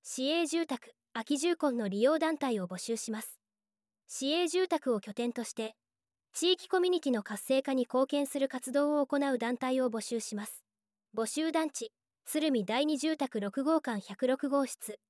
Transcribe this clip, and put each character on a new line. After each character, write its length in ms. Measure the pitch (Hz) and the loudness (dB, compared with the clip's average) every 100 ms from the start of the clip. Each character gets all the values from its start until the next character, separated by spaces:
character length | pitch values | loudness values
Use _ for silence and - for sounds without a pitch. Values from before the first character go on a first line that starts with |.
市 260 | - - 262 | -10 -4 0
営 180 | 330 320 | 2 2
住 200 | 330 330 | 0 -2
宅、 260 | 254 - _ _ | -4 -8 _ _
空 120 | 226 | -10
き 140 | 226 285 | -2 2
住 160 | 330 | 2
婚 220 | 339 294 240 | 2 2 0
の 120 | 208 | -2
利 140 | 196 | 2
用 160 | 247 311 | 4 4
団 200 | 320 311 | 2 0
体 200 | 269 214 | 0 -2
を 80 | 180 | -4
募 100 | 180 | -8
集 200 | - 226 | -6 -6
し 160 | - | -4
ま 100 | 214 | -8
す。 160 | - - _ _ _ _ _ _ _ | -8 -14 _ _ _ _ _ _ _
市 240 | - 269 | -4 0
営 160 | 320 349 | 2 2
住 180 | 349 370 | 2 2
宅 280 | 320 262 | 0 0
を 60 | 214 | -2
拠 140 | 214 | -2
点 180 | 208 240 | -4 -4
と 120 | 240 | -4
し 80 | 233 | -8
て、 240 | - 220 - _ _ _ _ _ | -6 -8 -10 _ _ _ _ _
地 220 | - 349 | 0 2
域 140 | 370 - | 2 2
コ 120 | 370 | 2
ミ 80 | 359 | 4
ュ 40 | |
ニ 80 | 359 | 2
テ 100 | 285 | 2
ィ 20 | |
の 100 | 233 | 0
活 220 | 208 208 | -2 -8
性 180 | - 262 | 0 2
化 100 | 269 | 2
に 100 | 262 | 0
貢 260 | 240 254 269 | 2 2 2
献 180 | 285 277 | 2 0
す 120 | 285 | 0
る 80 | 269 | -2
活 240 | 254 254 | -2 0
動 280 | 277 294 294 | 2 4 2
を 60 | 277 | 2
行 100 | 285 | 0
う 220 | 277 247 | 2 0
団 180 | 233 247 | 0 -2
体 240 | 262 262 | 0 0
を 100 | 254 | 0
募 100 | 220 | -2
集 180 | - 233 | -4 -6
し 160 | - | -4
ま 120 | 208 208 | -8 -8
す。 180 | - _ _ _ _ _ 214 | -12 _ _ _ _ _ -4
募 80 | |
集 280 | 220 294 320 | -2 0 0
団 180 | 320 311 | 0 -2
地、 220 | - 226 _ _ _ - | -6 -12 _ _ _ -4
鶴 240 | 302 311 | 0 2
見 140 | 247 | 2
第 200 | 185 233 | 0 0
二 140 | 302 285 | 2 2
住 180 | 302 311 | 0 0
宅 220 | 269 220 | -2 -2
六 240 | 202 277 | -2 -2
号 180 | 269 320 | 2 2
館 200 | - 208 | 2 -4
百 260 | - 196 254 | -6 -2 0
六 220 | 262 285 | 2 2
号 180 | 277 262 | 2 0
室。 320 | - - 208 | -4 -12 -12